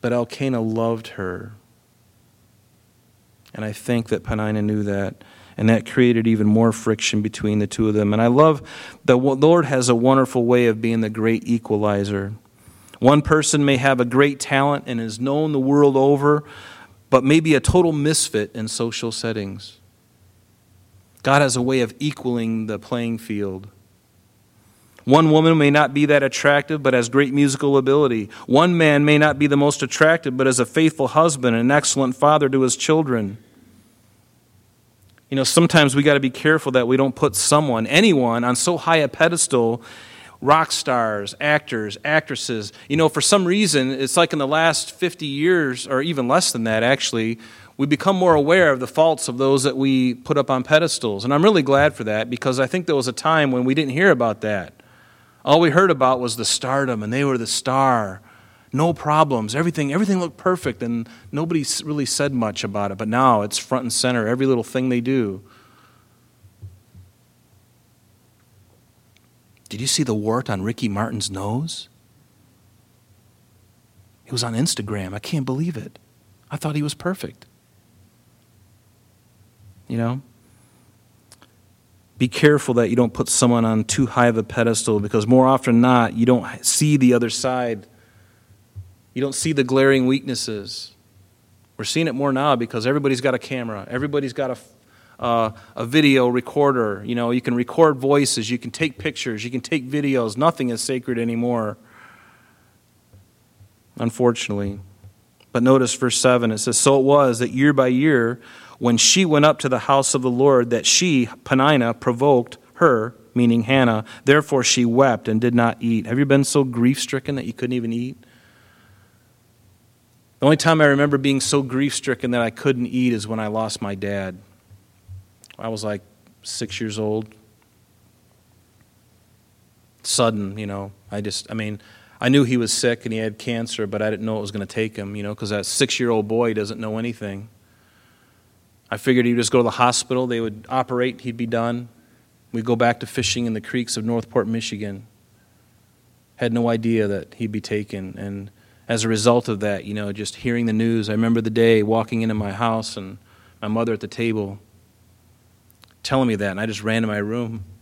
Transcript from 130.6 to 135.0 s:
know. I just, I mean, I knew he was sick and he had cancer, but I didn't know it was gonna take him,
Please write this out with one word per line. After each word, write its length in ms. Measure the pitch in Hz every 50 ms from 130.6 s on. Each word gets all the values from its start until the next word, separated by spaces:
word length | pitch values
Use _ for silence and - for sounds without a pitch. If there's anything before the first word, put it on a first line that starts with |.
| 107
know. 260 | 101 98 101 98 101 98 _ _ -
I 100 | 101 104
just, 300 | 104 104 98 - - -
I 40 | 110
mean, 280 | 110 107 107 107 104 - - - - _ _ _ _
I 80 | - 127
knew 140 | 135 143 139
he 120 | 117 127
was 160 | 123 117 110
sick 320 | - - - 123 120 117 -
and 80 | 117
he 60 | 110 110
had 200 | 110 110 104 110
cancer, 480 | - - 117 117 117 117 - - 110
but 140 | 98 104 104
I 80 | 107 107
didn't 160 | 107 95 110
know 140 | 113 110 107
it 20 |
was 100 | 104 101
gonna 140 | 101 107 98
take 320 | - - 117 110 110 107
him, 180 | -